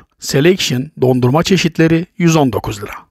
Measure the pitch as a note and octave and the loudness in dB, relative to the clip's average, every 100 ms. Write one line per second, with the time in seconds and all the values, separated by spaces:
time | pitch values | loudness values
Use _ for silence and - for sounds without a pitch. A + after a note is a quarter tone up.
0 | - _ - C#3 D#3 F#3+ - B2+ D3 - | -6 _ -4 0 2 2 -2 -4 -6 -2
1 | B2+ B2+ B2 D3 F3 F#3 D#3+ - D#3+ E3 | 0 2 2 0 2 0 0 0 2 0
2 | F3+ - E3+ D#3+ C3+ A2+ - G#2 G#2 - | -2 -2 2 2 2 -2 -6 -10 -12 -16
3 | - | -20